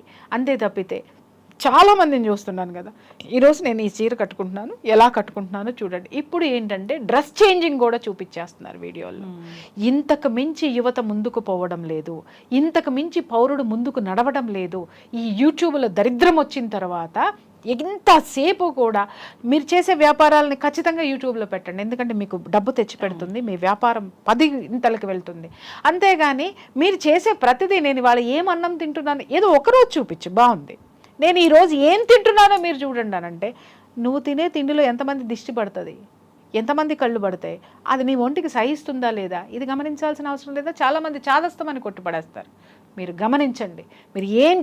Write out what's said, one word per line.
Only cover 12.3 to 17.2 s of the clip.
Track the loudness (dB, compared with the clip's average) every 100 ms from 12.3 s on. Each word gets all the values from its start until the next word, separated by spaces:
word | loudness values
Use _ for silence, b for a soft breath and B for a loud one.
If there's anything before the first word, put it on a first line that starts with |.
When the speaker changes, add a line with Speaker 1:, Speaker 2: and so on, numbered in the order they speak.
| b b 0
Speaker 1:
ఇంతకు | 0 0 -2 -4
మించి | -4 -6 -2
పౌరుడు | 0 0 0 -4
ముందుకు | -4 -4 -4 -4
నడవడం | -2 -2 -2 -4 -6
లేదు. | -6 -8 -12 b b -8
ఈ | -4 0
YouTube-లో | 2 2 -2 0 -2 0
దరిద్రం | 0 2 2 4
వచ్చిన | 0 -4 -8 -6
తర్వాత | -6 -6 -6 -2